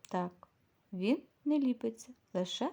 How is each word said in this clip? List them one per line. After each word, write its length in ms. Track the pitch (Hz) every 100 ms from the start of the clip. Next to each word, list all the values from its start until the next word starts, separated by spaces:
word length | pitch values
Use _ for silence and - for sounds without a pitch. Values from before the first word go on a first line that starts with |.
| -
Так, 400 | 185 180 - - _ _ _ _
він 300 | 185 196 294 - _
не 140 | 294 302
ліпиться, 540 | 269 240 226 226 - - _
лише 360 | 180 180 - 277